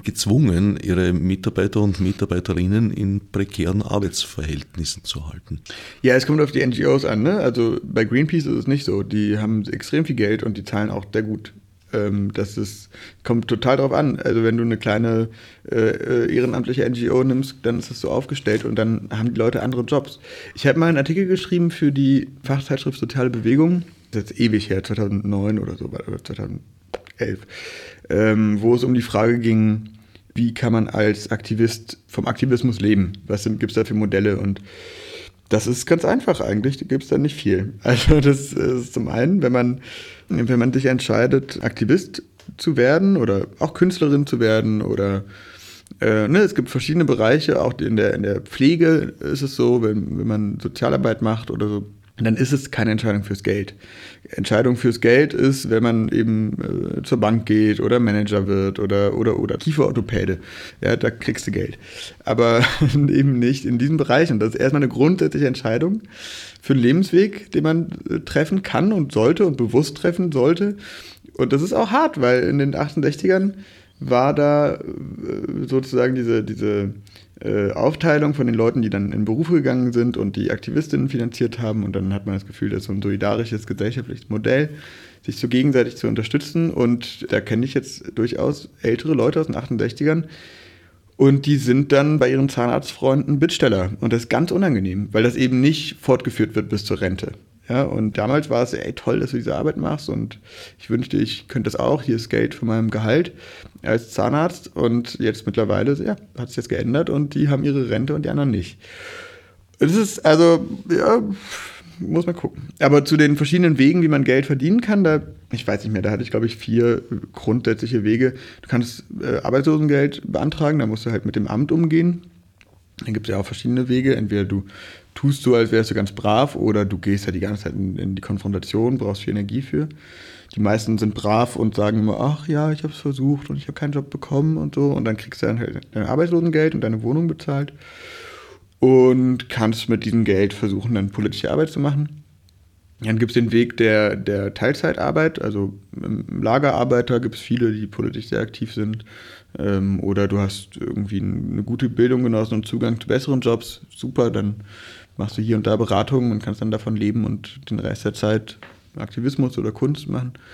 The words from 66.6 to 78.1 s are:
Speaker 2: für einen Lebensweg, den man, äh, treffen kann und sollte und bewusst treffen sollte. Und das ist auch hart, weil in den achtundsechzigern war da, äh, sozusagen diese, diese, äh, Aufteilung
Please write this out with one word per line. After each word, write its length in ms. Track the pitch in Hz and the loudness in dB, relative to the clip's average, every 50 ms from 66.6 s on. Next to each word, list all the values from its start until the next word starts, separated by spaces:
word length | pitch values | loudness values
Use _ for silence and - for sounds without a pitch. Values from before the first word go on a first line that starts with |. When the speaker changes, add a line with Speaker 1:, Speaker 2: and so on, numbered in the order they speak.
| - | -2
Speaker 2:
für 100 | - 147 | 0 2
einen 80 | 131 | 4
Lebensweg, 720 | 117 120 139 175 190 180 - 180 202 208 202 - - - - | 6 4 4 4 2 4 4 4 4 4 0 -8 -14 -4 -2
den 120 | - 147 | 0 2
man, 260 | 156 160 170 165 - - - - - | 2 0 0 -2 -4 -8 -10 -8 -6
äh, 120 | - 156 | -4 -4
treffen 420 | - - - 139 156 - 196 190 - | -6 -2 -2 0 0 0 -2 -4 -4
kann 320 | - - 117 160 208 220 | -2 -2 0 2 2 2
und 180 | 185 147 135 - | 0 -2 0 0
sollte 320 | 107 110 127 175 - 208 | 2 4 4 4 4 2
und 140 | 175 143 123 | 0 2 0
bewusst 400 | 120 107 113 127 156 151 151 - | -2 2 2 2 2 0 -4 -2
treffen 340 | - 175 175 180 185 175 143 | -2 -2 0 0 -2 0 2
sollte. 460 | 131 123 147 170 170 202 208 202 202 - - - - - - - - _ - - | 2 4 4 4 2 0 -2 -2 -6 -12 -18 -18 -18 -20 -20 -20 -20 _ -20 -4
Und 180 | - 123 123 139 | -2 0 2 2
das 80 | 139 | 0
ist 140 | 156 196 - | 0 0 0
auch 160 | - 226 185 | 0 0 2
hart, 280 | 214 277 320 311 311 151 | 2 2 2 2 0 2
weil 260 | 127 123 127 127 - | 2 4 4 4 4
in 120 | - 135 | 2 2
den 180 | 143 139 139 - | 2 0 0 0
achtundsechzigern 840 | - 147 147 - 160 143 151 147 - - 185 185 190 190 202 190 - - - - - - _ _ _ | -2 -4 -2 -2 0 0 0 0 0 0 2 2 2 2 0 -4 -6 -14 -20 -20 -20 -20 _ _ _
war 340 | 139 131 127 123 131 143 147 | -2 0 2 4 4 4 2
da, 420 | 147 143 147 147 147 147 143 - | 2 2 4 4 4 2 2 0
äh, 880 | - - - - - - - - - - - - - - - - - - 127 | -4 -8 -10 -10 -10 -10 -12 -12 -10 -8 -8 -6 -6 -6 -6 -4 -4 -4 0
sozusagen 460 | - - 131 131 131 123 123 131 131 | 0 0 0 0 0 2 2 2 0
diese, 280 | 127 120 117 117 110 104 | 0 0 0 0 0 0
diese, 520 | 104 110 104 107 104 104 104 101 101 107 - - - - - - _ _ - | -4 -6 -4 -2 0 0 0 -2 -2 -6 -8 -16 -20 -20 -20 -20 _ _ -10
äh, 300 | - 107 101 104 101 98 - | -6 -2 0 0 0 0 0
Aufteilung 600 | - 113 139 156 - - 165 | 2 2 2 2 2 2 2